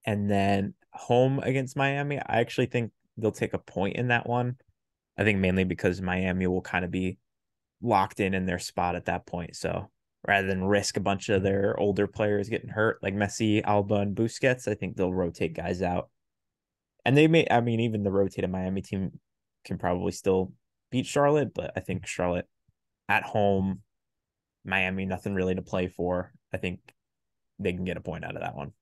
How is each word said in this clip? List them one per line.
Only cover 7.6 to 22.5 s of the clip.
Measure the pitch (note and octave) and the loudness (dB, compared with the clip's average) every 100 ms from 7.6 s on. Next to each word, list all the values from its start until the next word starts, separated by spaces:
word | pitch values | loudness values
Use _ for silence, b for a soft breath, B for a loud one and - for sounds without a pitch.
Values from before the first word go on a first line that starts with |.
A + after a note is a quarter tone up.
| _ _ | _ _
locked | A#2+ G#2 F#2+ - | 2 2 2 0
in | G2 | 0
in | F#2+ F#2 | 0 -2
their | F2 | -4
spot | - - F2 | -4 -2 -2
at | F2 E2+ | -2 -4
that | F2 - | -4 -6
point. | F2+ E2 - | -10 -8 -8
So | E2+ F2 F#2+ _ _ _ - | -6 -4 -8 _ _ _ 2
rather | G2+ F#2+ | 2 2
than | F#2+ | 0
risk | F#2+ G2+ G2 - | 2 2 2 -4
a | |
bunch | G2 G2 - | -2 -2 2
of | G2 | 2
their | G2 G2 G2+ - | 2 2 0 2
older | G2+ G2 G2+ | 0 2 0
players | - G#2+ G#2 G2 | 0 0 0 -2
getting | A2 B2 | -4 -6
hurt, | G#2 A2 - | 0 0 0
like | G2+ | -4
Messi, | G2 G2+ - A2+ G#2 | 0 -2 0 2 2
Alba, | - G#2 G2+ G#2 | 4 2 2 0
and | G2+ G2+ | 0 0
Busquets, | A2+ - C3+ B2+ A#2 | -2 0 0 0 -2
I | |
think | G#2+ F#2 G2 | -4 -6 -2
they'll | F#2 | -2
rotate | F#2 F2 E2 E2 | 0 -2 -2 -4
guys | D#2+ E2+ F2+ | -4 -4 -2
out. | F#2 F2+ - _ _ _ _ _ _ _ _ _ | 0 -2 -4 _ _ _ _ _ _ _ _ _
And | - | 2
they | C#3 D#3+ | 6 8
may, | E3 - | 6 6
I | A#2+ | 4
mean, | A#2+ A#2 | 2 0
even | A#2 A2 | 0 0
the | G2+ | 0
rotated | F#2+ G2 - F#2 | 2 0 0 -4
Miami | F#2 F#2 F#2+ | -2 -4 -4
team | F#2 G2 F#2 - _ _ _ _ - | -4 -4 -4 -8 _ _ _ _ -10
can | F2+ | -4
probably | F#2 F2+ F#2 | -2 0 -2
still | F2+ - F#2+ F#2 - _ _ _ | -2 2 2 0 -8 _ _ _
beat | B2 | -4
Charlotte, | C3 - C#3+ D3+ B2+ | -2 2 4 4 0
but | - C3+ - | -4 -6 -6
I | |
think | - F2+ F#2 | -6 -6 -6
Charlotte | - F2+ F2 - | -4 -2 -2 -4